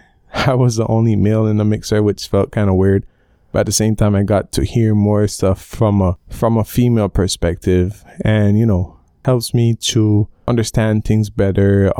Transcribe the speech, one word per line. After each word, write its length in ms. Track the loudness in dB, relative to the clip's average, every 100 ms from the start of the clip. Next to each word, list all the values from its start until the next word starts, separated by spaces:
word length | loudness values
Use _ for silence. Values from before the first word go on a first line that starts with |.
| _ _
<laughs> 180 | _
I 200 | -4 0
was 220 | 2 0 0
the 100 | -2
only 300 | 0 2 2
male 300 | 0 0 0
in 120 | 0
the 60 |
mixer, 380 | 0 -2 -2 0
which 260 | 0 -2 -2
felt 240 | -2 -2
kinda 200 | -2 0
weird. 320 | 2 2 2 -2 _ _ _ _
But 80 | -4
at 60 | -2
the 60 |
same 240 | 0 0 2
time, 180 | 2
I 80 | 0
got 300 | 0 -2 -2
to 120 | -4
hear 300 | -2 0 0
more 320 | 2 2 0 -2
stuff 360 | -2 -2 -2
from 380 | -8 -2 0 2
a, 160 | 0 -2 -10
from 280 | -4 0 0
a 80 |
female 440 | -2 0 0 2 0
perspective, 960 | -2 -2 -2 -4 -2 0 0 0 -6 -20 -6
and, 360 | -2 2 2 2
you 60 |
know, 320 | 2 0 -4 -10 _ _
helps 280 | -2 -2 -2
me 220 | 0 0
to 540 | 0 -2 0 2 2 -2 -6 -4
understand 580 | -2 -2 -2 0 0
things 240 | 0 0 -2
better, 640 | -2 -2 2 2 4 2